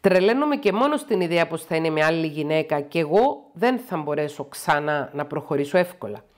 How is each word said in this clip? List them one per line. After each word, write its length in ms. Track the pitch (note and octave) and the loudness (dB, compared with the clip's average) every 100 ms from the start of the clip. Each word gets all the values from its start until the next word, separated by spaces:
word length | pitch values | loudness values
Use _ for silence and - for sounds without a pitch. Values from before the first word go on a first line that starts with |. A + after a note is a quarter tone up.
Τρελαίνομαι 540 | F#3+ F#3 F#3+ B3+ D4 | 4 4 4 2 0
και 160 | C#4+ - | 2 0
μόνο 260 | G#3+ C#4 D4+ | 2 0 0
στην 240 | C#4+ G3+ | -2 -2
ιδέα 260 | E3+ E3+ E3 | 2 2 0
πως 160 | D#3+ | -4
θα 120 | - | -4
είναι 140 | D#3+ D#3+ | -2 0
με 140 | D#3 | 2
άλλη 240 | D#3 E3 D#3+ | 2 2 -2
γυναίκα 540 | D3 D3 D#3 D#3 D3 | -4 0 0 0 -4
και 180 | D3 E3 | -2 -2
εγώ 500 | D3+ F#3+ C4 - - | 2 2 2 -2 -14
δεν 260 | E3+ A#3 B3+ | -2 0 0
θα 180 | - F3 | -4 -6
μπορέσω 460 | D3 D3 D3 D3 | -4 -2 -4 -6
ξανά 680 | C#3 - - D3 D3+ D3 C3 | -12 -6 0 0 2 -2 -4
να 120 | C#3+ | -6
προχωρήσω 520 | D3 D3 - C#3 C#3+ F#3 | -6 -8 -4 -4 2 0
εύκολα. 460 | F3+ - G#2+ G#2 _ | 0 -6 -12 -12 _